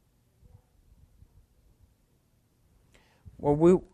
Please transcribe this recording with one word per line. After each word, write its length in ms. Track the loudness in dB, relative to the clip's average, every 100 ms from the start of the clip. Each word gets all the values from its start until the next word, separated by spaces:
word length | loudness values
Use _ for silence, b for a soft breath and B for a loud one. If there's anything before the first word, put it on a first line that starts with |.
| _ _ _ _ -20 -20 _ _ _ -20 -20 _ -20 -20 _ _ _ _ _ _ _ _ _ _ _ _ _ _ _ _ _ _ -20 -10
Well, 180 | -4 0
we, 200 | 2 2 -2